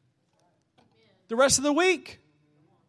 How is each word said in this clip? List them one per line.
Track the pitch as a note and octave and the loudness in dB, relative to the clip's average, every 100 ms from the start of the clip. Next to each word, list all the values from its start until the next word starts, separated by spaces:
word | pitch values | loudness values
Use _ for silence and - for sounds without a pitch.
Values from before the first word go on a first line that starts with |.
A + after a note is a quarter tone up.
| _ _ _ _ _ _ _ _ _ _ _ _ _ | _ _ _ _ _ _ _ _ _ _ _ _ _
the | A3+ | 0
rest | C4+ - | 2 2
of | |
the | C#4+ | 0
week? | D4 F4+ F4 - - _ _ _ _ _ _ | 0 0 -2 -6 -20 _ _ _ _ _ _